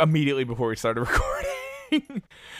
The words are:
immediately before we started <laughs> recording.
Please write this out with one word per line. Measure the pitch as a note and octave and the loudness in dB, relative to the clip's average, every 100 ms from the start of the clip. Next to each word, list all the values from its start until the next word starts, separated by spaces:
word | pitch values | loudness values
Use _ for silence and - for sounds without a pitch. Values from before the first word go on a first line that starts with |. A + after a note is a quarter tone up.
immediately | D#3+ D#3 C#3+ C3+ | 4 4 4 2
before | B2 A#2 A#2 | 0 -2 -2
we | A2 | 0
started | A#2 A2+ | 0 0
<laughs> | |
recording. | A#2+ - - - C#5 C5+ C5+ C#5 C5+ D4+ - C4 - - - - | 0 2 0 -2 -6 -6 -10 -12 -2 -2 -2 -10 -12 -16 -20 -16